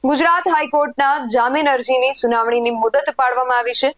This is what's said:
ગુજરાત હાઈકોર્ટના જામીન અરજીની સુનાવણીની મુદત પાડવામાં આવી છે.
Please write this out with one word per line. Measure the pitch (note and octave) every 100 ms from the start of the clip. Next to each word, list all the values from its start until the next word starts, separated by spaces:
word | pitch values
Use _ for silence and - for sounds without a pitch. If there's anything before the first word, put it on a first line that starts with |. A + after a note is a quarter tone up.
ગુજરાત | C4 C#4+ E4 F4 F4+
હાઈકોર્ટના | D#4+ D4+ D4 D4 - C#4 D4 B3 A#3+
જામીન | A#3+ C#4+ D4
અરજીની | C4 B3 C4 B3+ C4+
સુનાવણીની | A#3+ A#3 A3+ A#3+ A#3 A#3
મુદત | A3+ C#4 C#4+ C#4+
પાડવામાં | B3+ B3 B3+ B3
આવી | A#3 A#3+
છે. | C4+